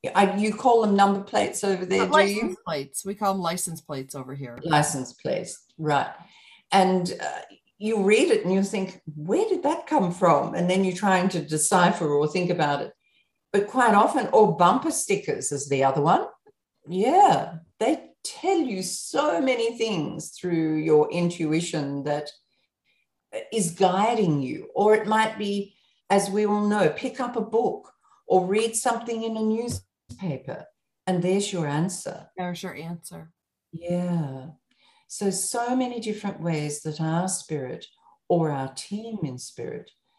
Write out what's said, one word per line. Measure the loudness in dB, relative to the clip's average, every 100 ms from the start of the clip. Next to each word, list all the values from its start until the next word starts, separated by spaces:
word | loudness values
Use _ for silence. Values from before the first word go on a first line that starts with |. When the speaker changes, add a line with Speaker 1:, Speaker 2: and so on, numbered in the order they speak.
| -2 2
Speaker 1:
I, | 2 2
you | -2
call | 0 4 4
them | 4 4
number | 4 2
plates | -2 -2 -2 -2
over | -2 -2 0
there, | 0
Speaker 2:
Uh, | 4
Speaker 1:
do | 4
you? | 4 0
Speaker 2:
license | -4 -6 -6
plates. | -6 -6 -10 -10
We | -2
call | -2 0
'em |
license | -2 -4 -6 -8
plates | -10 -10 -10 -12
over | -12
here. | -12 -12 -10
Speaker 1:
License | 0 2 2 -2 -8
plates, | -8 -6 -4 -6 -14 _ -8
right. | 0 0 0 -8 -20 -20 -20 -20 _
And, | 2 4 2 -2 -6
uh, | -8 -8 -14 -20 _ _
you | -4 0
read | 4 4 4
it | 2
and | 2
you | 0
think, | 0 -2 -6 -8 -16 -12
"Where | -2 0 0
did | 0
that | 0 -2 0
come | 0 0
from?" | 2 4 4 2 -2
And | 0
then | 2
you're | 0 0
trying | 2 2 2
to | -2
decipher | -4 -2 2 4 4 2 2
or | 2 2
think | 0 -2
about | 0 0 -2
it. | -6 -12 _ _ _ _ _
But | -2 0
quite | 2 4 6
often, | 4 2 4
or | 6 6 6
bumper | 4 4 0
stickers | -4 -2 -2 -2 -4 -4
is | -6 -2
the | 2
other | 2 4
one. | 4 2 0 -12 _ _ _ _ -8
Yeah, | 0 4 6 6 6 0 -12 -18 _
they | 0 0 -6 _
tell | -16 -6 0 0
you | 0 -4
so | -6 -8 -4 0 0 0
many | 0 0 -2 -2
things | -2 -2 -4 -6 -12
through | -10 -2 0 0 0
your | 4 4 4
intuition | 0 -2 -2 -2 0 -2 -4 -4 -6
that | -4 -4 -6 -16 _ _ _ _ _ _ _ _ _ -14 -6
is | -4 -4
guiding | 2 2 4 2 2 2 2
you. | -2 -6 -6 2
Or | 4 4
it | 4
might | 0 0 -2
be, | -4 -4 -6 _ _ _ _
as | 2 2
we | 0 2
all | 2 2
know, | 4 2
pick | 0 -8 -6
up | -6 -4
a |
book | -2 0 0 -4 -12 _ _ _ 2
or | 2 4
read | 0 0 0
something | -2 -2 -4 -6
in | -4 -2
a |
newspaper, | 0 0 -2 -8 _ _ _ -10 -8 -6 -10 -14 -14 _ _ _ -4
and | -2
there's | 0 0 0
your | -4 -2
answer. | -2 -2 -4 -10 -12 -16 -10
Speaker 2:
There's | -8 -8
your | -10 -12
answer. | -12 -12 -14 -18 -20 _ _ _ _
Speaker 1:
Yeah. | -14 -4 -4 -2 -2 -4 -8 -14 -20 _ _ _ _ _
So, | -4 -4
so | -2 -4 -4 -2 0
many | -2 -4
different | -6 -6 -6 -4
ways | -2 -2 -2 -6
that | -8 -4
our | -2 0 -2
spirit | -6 -6 -8 -6 -10 -16 _ _ _ _
or | 2 2
our | -2 -6
team | -8 -10 -10 -8 -6
in | -8 -8
spirit | -14 -12 -10 -10 -14 _ _